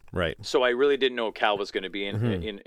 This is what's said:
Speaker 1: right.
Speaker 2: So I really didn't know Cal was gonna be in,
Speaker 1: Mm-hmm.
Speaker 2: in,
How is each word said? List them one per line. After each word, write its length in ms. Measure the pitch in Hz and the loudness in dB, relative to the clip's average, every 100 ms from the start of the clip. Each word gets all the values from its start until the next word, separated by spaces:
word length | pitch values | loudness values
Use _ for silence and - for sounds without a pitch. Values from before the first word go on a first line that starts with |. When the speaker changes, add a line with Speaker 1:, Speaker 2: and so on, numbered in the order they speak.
| - | -8
Speaker 1:
right. 240 | 90 82 - 104 | -2 -2 -2 -2
Speaker 2:
So 160 | 147 | 2
I 80 | 123 | 4
really 260 | 123 143 139 | 4 4 4
didn't 200 | 131 123 | 2 0
know 140 | 110 | -4
Cal 260 | - 110 101 | 0 0 0
was 120 | 101 | -2
gonna 200 | 104 92 | -4 -4
be 160 | 98 101 | -6 -4
in, 100 | 104 | -2
Speaker 1:
Mm-hmm. 220 | 117 95 | 0 -2
Speaker 2:
in, 200 | 107 101 | -4 -10